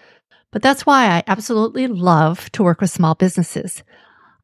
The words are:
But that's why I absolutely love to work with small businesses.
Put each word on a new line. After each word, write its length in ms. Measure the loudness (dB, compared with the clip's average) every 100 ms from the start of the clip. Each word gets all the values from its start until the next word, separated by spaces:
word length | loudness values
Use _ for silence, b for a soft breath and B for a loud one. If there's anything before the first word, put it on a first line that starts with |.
| b b b b b
But 120 | -2
that's 240 | 0 0 2
why 220 | 4 4
I 160 | 2 0
absolutely 600 | -4 -2 -2 -2 -2 -4
love 640 | 0 2 4 2 -2 -8
to 100 | -2
work 160 | 0 2
with 100 | -2
small 260 | 0 0 2
businesses. 680 | 0 0 -4 -6 -10 -14 -20 b b b b b